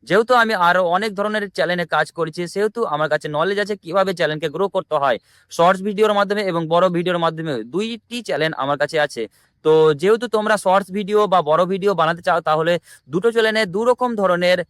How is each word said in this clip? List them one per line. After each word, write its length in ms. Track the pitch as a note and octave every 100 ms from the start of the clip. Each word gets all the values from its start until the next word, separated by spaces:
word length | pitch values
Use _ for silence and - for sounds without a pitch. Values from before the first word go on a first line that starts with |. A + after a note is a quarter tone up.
| -
যেহেতু 260 | F3+ A3+
আমি 200 | B3 A3+
আরও 280 | G#3+ F3 F3+ F3+
অনেক 240 | F3+ A3
ধরনের 300 | F#3+ G#3 G#3+ G3+
চ্যানেলে 340 | - E3 F3 E3+
কাজ 200 | D#3 D#3
করেছি, 300 | - D#3+ D#3+ F3
সেহেতু 340 | G3 G#3+ A3
আমার 240 | G#3+ D3 D#3
কাছে 180 | D3+ D#3
নলেজ 300 | D3 F3 G3+
আছে 160 | G3+ G#3
কিভাবে 380 | E3+ F3+ F#3+
চ্যানেলকে 340 | F3 D#3+ D3+ D#3
গ্রো 180 | D3 G3
করতে 260 | F#3+ F3+
হয়, 240 | D#3 C#3 A2 _ _ _
শর্টস 280 | - E3+ F#3+
ভিডিওর 320 | G3 G3 G#3+
মাধ্যমে 280 | G3+ G3 G3+
এবং 200 | G3 E3+ D#3+
বড় 180 | E3+ F#3
ভিডিওর 300 | F3 F3 F3
মাধ্যমে। 340 | E3 D#3+ D#3+ C3
দুইটি 520 | A2+ D#3 A3 A3+ _ A#3+
চ্যানেল 300 | A3 D3+ D#3+ D#3
আমার 200 | C3+ C#3+
কাছে 180 | D3 D#3+
আছে। 220 | D3 - G#2+ _ _ _
তো 80 | D#3+ D#3 D#3
যেহেতু 320 | D3 F3+ A3+ A#3
তোমরা 280 | G#3+ G#3+ G#3+
শর্টস 320 | F#3+ F#3+ G3
ভিডিও 300 | F#3+ G3 G#3 G#3
বা 160 | F3+
বড় 200 | D3 D#3 F3
ভিডিও 260 | F#3+ G3
বানাতে 280 | F#3 D#3+ E3+
চাও, 180 | F3 E3+
তাহলে 320 | D#3+ D#3 D#3+ F3 _ - _
দুটো 200 | D3+ A3
চ্যানেলে 300 | A3+ A3 A3 A3
দু 140 | F3
রকম 260 | A#3 B3 B3
ধরনের 440 | A3+ F#3+ F3 F3+ F3+ E3+